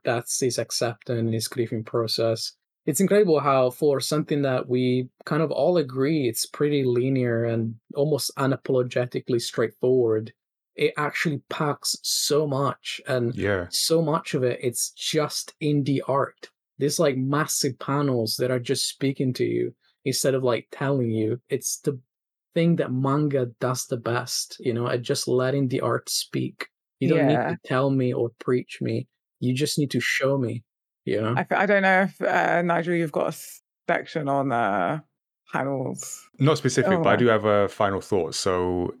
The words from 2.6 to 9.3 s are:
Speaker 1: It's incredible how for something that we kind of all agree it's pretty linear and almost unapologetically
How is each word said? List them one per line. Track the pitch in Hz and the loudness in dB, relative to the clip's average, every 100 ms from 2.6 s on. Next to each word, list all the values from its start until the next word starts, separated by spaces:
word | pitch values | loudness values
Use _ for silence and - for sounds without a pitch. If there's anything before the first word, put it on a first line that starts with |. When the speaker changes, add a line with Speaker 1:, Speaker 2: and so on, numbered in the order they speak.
| _ _ - | _ _ -4
Speaker 1:
It's | - | 0
incredible | 190 202 202 151 | 4 4 6 4
how | 139 135 127 | 4 4 2
for | 127 151 131 | 2 2 2
something | - 156 151 147 | 0 -2 0 0
that | 135 127 135 | 0 0 0
we | 123 127 127 127 _ - | 0 2 2 -2 _ -4
kind | 151 | 0
of | 156 | 0
all | - 147 180 | 2 2 2
agree | 135 127 135 160 123 | 0 0 0 2 0
it's | 110 - | -2 -6
pretty | - 147 147 | -2 0 2
linear | 127 120 131 135 123 117 117 | 2 2 2 2 2 0 0
and | 113 113 113 - - | 0 -2 -6 -8 -2
almost | 147 143 - - | 0 0 -2 -2
unapologetically | 135 135 - 131 123 127 123 - - | 0 0 0 0 0 -2 -4 -4 -2